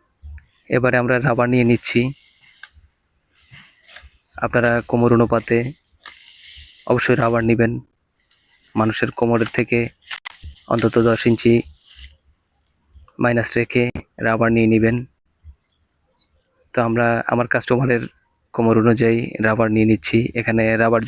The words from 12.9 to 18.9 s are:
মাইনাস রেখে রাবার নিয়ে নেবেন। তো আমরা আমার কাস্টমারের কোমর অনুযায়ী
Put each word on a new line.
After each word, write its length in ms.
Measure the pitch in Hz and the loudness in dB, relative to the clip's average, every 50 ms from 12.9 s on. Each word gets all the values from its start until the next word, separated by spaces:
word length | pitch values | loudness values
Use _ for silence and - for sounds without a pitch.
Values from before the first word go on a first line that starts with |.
| _ - - _ _ - | _ -20 -20 _ _ -4
মাইনাস 300 | 123 120 120 117 110 - - | -2 0 0 -2 -2 -2 -2
রেখে 280 | 120 117 - - 123 120 120 - - - _ _ - 117 | -4 -2 -2 -2 -2 -2 -2 -4 -8 -14 _ _ -6 -4
রাবার 260 | 113 113 113 117 113 | -2 0 0 2 2
নিয়ে 200 | 113 113 113 110 113 | 2 2 4 4 4
নেবেন। 240 | 110 110 113 120 120 127 - _ _ _ _ _ _ _ - - _ _ _ _ _ _ _ _ _ _ _ _ _ _ _ _ _ _ _ _ _ _ _ - | 4 2 2 0 -2 -6 -10 _ _ _ _ _ _ _ -20 -20 _ _ _ _ _ _ _ _ _ _ _ _ _ _ _ _ _ _ _ _ _ _ _ -4
তো 40 | 127 | -2
আমরা 260 | 117 117 113 120 120 117 117 113 - | -2 0 0 0 0 0 0 -2 -2
আমার 200 | - 120 120 120 | -2 -2 -2 -2
কাস্টমারের 560 | - - 123 - - 127 120 135 131 123 117 117 - _ _ _ _ _ _ _ _ - | -2 -4 -4 -2 -2 -2 0 0 0 -2 -2 -4 -8 _ _ _ _ _ _ _ _ -4
কোমর 220 | - 117 113 113 110 107 | -2 0 2 2 4 4
অনুযায়ী 360 | 113 | 2